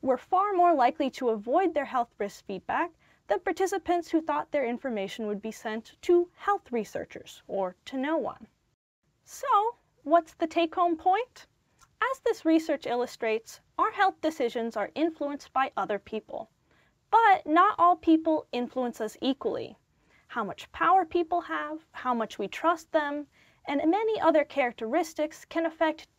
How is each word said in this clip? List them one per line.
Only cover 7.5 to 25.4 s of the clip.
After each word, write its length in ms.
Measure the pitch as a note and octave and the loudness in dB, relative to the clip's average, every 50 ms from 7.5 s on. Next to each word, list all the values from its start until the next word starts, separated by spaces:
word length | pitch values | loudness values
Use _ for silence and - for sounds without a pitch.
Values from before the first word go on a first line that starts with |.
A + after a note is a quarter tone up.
| - F#3+ F#3+ F3+ F#3 _ _ | -4 -4 -4 -4 -6 _ _
to 100 | - - | -10 -8
no 220 | C4+ C4 C#4+ D#4+ D#4+ | -6 -4 -2 -2 -2
one. 280 | A3+ F3+ - - - - _ _ _ _ _ _ _ _ _ _ _ _ _ _ _ | -2 -4 -8 -12 -18 -20 _ _ _ _ _ _ _ _ _ _ _ _ _ _ _
So, 220 | _ - - - C#5 A#4+ G4+ G#4 A#4 A#4 _ _ _ _ _ _ | _ -16 -10 -2 2 2 2 2 0 -4 _ _ _ _ _ _
what's 320 | C#4+ D#4 E4+ E4 - - | 2 2 2 2 0 -6
the 120 | _ E4+ | _ -6
take-home 520 | D#4+ - E4+ E4+ E4 - F#4 F4 F4 E4+ D#4+ | -2 0 0 0 0 0 0 0 0 0 0
point? 480 | - F#4 F#4 G#4 B4 _ _ - - _ _ _ _ _ _ _ - _ _ _ - | 0 0 0 0 -2 _ _ -20 -20 _ _ _ _ _ _ _ -20 _ _ _ -2
As 180 | B4 C5 - | -2 -2 -2
this 240 | _ A#4 G#4+ - - | _ -4 -4 0 2
research 400 | D#4+ D#4+ E4 D#4+ D#4+ D4+ C4+ - | 2 2 2 2 0 -4 -4 -4
illustrates, 760 | - A#3 B3 A#3+ B3 - - - A3 A3 A3 - - - - _ _ _ - | -4 -4 -4 -4 -4 -6 -6 -2 -2 -2 -2 -4 -10 -20 -20 _ _ _ -2
our 140 | E4+ A4 A4 | -2 -2 2
health 280 | - G4+ F#4+ - _ | 2 0 0 0 _
decisions 560 | - D#4 D#4+ - C4+ A#3+ - B3 A3+ A#3 A3+ | -4 -4 -2 -2 -4 -4 -2 -4 -6 -4 -4
are 140 | A3+ G3+ - _ | -6 -6 -6 _
influenced 600 | A#3+ D4+ E4+ D#4+ - D4 C#4+ C#4+ C#4 - - _ | -2 -2 -2 -2 -4 -8 -8 -8 -10 -14 -6 _
by 180 | C4 C4+ C4 _ | -2 -2 -2 _
other 240 | - G3 F3+ G#3+ G3 | -6 -4 -4 -4 -6
people. 520 | _ - - G#3+ G#3+ - - - - _ _ _ _ _ _ _ _ _ _ _ _ _ | _ -8 -10 -10 -10 -10 -14 -14 -14 _ _ _ _ _ _ _ _ _ _ _ _ _
But 360 | - A4 A4+ G#4+ F#4+ - - | 4 4 6 6 4 4 2
not 300 | D4+ D4+ E4+ F#4 G#4 G#4+ - | 2 4 6 6 4 4 4
all 180 | E4 F4 F4+ | 4 4 4
people 500 | E4+ - - D#4+ D#4+ D#4+ E4 D#4 D4+ - _ - | 4 4 4 4 4 4 2 0 0 -2 _ -4
influence 480 | B3 B3 - - B3+ B3 A#3+ A3+ - | -4 -4 -4 -4 -4 -4 -4 -4 -6
us 160 | A3+ G#3+ - - - | -6 -8 -6 -4 -2
equally. 560 | B3+ C4 _ - A3 D#3 - A2+ - G#3+ _ _ _ _ _ _ _ _ _ _ | -2 -2 _ -2 -4 -4 -4 -8 -10 -14 _ _ _ _ _ _ _ _ _ _
How 180 | _ - A#3+ A3 | _ -6 -6 -6
much 260 | F#3+ - - - - - | -6 -8 -12 -14 -16 -4
power 340 | - E4+ E4 F4+ F#4+ F4+ | 0 4 6 6 6 4
people 340 | D#4+ - F4 E4+ E4 F4+ F4 | 2 0 -2 0 0 -2 -4
have, 460 | E4 - D#4+ D4+ D4+ D4+ D#4 D#4 _ _ _ | -2 -4 -8 -8 -6 -8 -10 -12 _ _ _
how 200 | - - B3+ B3 | -8 -4 -2 -2
much 260 | A#3 A3+ G#3+ - - | -2 -2 -6 -6 -8
we 100 | G#3 F#3+ | -8 -8
trust 440 | - - - D#4+ E4+ D#4+ - _ - | -6 0 0 0 0 0 -4 _ -2
them, 340 | D#4+ D4 C#4+ C#4+ D4 D4 _ _ _ _ _ _ _ _ | 0 0 0 -4 -6 -8 _ _ _ _ _ _ _ _
and 140 | - C#4+ C#4 D#4 D#4 | -4 -2 0 2 2
many 300 | F4 G#4 A4+ A4 A4 - | 2 2 0 0 -2 2
other 240 | - D#4+ D#4 D#4 - | 2 4 4 4 2
characteristics 1000 | - - C#4 C4+ A#3+ A#3 - A#3 A3 B3 E4 E4 D#4 - - D4+ D#4 D#4 - | 0 0 -2 -2 -2 -2 -6 -6 -2 0 0 0 -2 -4 -6 -6 -6 -6 -12